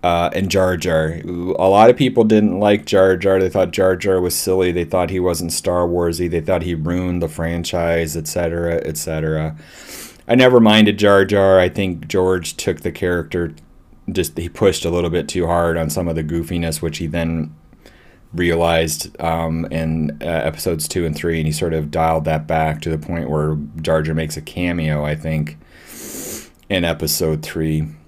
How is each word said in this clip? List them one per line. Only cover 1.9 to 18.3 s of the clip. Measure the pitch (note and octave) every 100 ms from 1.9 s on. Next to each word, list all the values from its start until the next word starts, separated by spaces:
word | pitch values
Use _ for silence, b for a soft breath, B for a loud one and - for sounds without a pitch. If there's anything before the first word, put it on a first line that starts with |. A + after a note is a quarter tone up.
of | B2
people | C3 A#2+
didn't | A2 G#2+ G#2 F2+
like | G#2 G#2
Jar | - G2+ F#2+ F#2
Jar. | G2 F#2+
They | F#2
thought | G2 F2+
Jar | E2+ F#2+ F2+
Jar | G2 F#2
was | F2+ -
silly. | - F#2 F2+
They | F2
thought | E2 F#2 F2
he | F#2
wasn't | F2+ E2 F2
Star | - - F2 F2
Warsy. | F2 E2+ E2+ F2
They | E2
thought | D#2 F#2
he | F2 E2
ruined | D#2 F2 F2+ F2
the | E2
franchise, | D#2+ E2 E2+ E2+ F2+ E2+ E2+ E2 D#2
et | D#2
cetera, | - E2+ E2+ E2+ E2
et | - D#2+
cetera. | - D#2 D#2+ D#2 D#2 D#2 B B B B B B -
I |
never | A#2+ B2+ B2+
minded | A2+ A2 G#2 G2+
Jar | G2+ G2
Jar. | F#2+ G2+ G2 F#2+
I | F#2
think | - G2 E2+ D#2+
George | F#2+ F#2 F#2 D#2+ -
took | - E2
the | F2+
character, | E2 F2+ F2 D#2+ F2+ E2 D2+ - - _ - -
just, | F2+ E2+ -
he | E2+
pushed | - G#2 E2
a | E2+
little | F2 E2+
bit | E2+ D2+
too | F2+ E2
hard | F2 E2+ E2+
on | E2
some | D2+ F2
of | E2
the |
goofiness, | D#2 E2+ D#2+ F2 E2+ D#2
which | E2 D#2
he | E2
then | E2+ E2 E2 D#2 - - - b b b b b